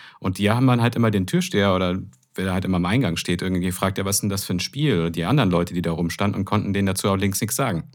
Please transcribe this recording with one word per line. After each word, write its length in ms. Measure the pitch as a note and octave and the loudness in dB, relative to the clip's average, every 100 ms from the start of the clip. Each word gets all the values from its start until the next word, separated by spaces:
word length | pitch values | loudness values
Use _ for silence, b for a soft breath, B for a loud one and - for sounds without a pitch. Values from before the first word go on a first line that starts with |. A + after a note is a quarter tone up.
| B B | B B
Und 180 | F#2+ F#2+ | -6 0
die 100 | G2+ | 2
haben 200 | A#2+ C3 | 4 4
dann 120 | A#2+ | 4
halt 140 | A#2 | 2
immer 160 | A#2 A2+ | 2 2
den 160 | G2+ F#2 | 2 0
Türsteher 480 | F3 F3+ G#2 G2 | 0 0 2 2
oder 240 | F#2 F2+ F#2 - - _ - | 2 2 -2 -6 -16 _ -6
wer 160 | F#2 | -2
halt 120 | F#2 | -2
immer 120 | F#2 F2+ | 0 0
am 100 | F2 | 2
Eingang 300 | B2+ G2 E2+ | 2 0 -2
steht, 260 | - F2 | -2 -2
irgendwie 240 | F#2 F#2 F2+ | 0 -2 -2
gefragt, 320 | F#2 F#2+ G2 | -2 -2 0
"Ja, 60 | |
was 120 | G2 G2 | -2 -2
ist 40 | |
denn 80 | G#2 | -2
das 160 | G2 | -4
für 100 | - | -4
ein 60 | F2 | -4
Spiel?" 360 | - C#3 D3+ F2 | -4 -2 0 2
Oder 140 | E2 | 0
die 140 | E2+ | -2
anderen 260 | E2+ D3 G2 | 0 2 4
Leute, 240 | E2+ F2 | 2 0
die 80 | F2 | -2
da 80 | E2+ | -2
rumstanden 480 | D#2+ E2+ - G2+ G2+ | -2 -4 -2 -2 -2
und 60 | |
konnten 280 | F#2+ G#2 G2 | -2 -2 0
denen 140 | G2+ G2 | 0 0
dazu 220 | F#2+ G#2 | 0 0
allerdings 320 | G2 G2+ - | 2 0 -2
nichts 160 | A2 - | -4 -2
sagen. 280 | C3 E2 - | -2 -2 -6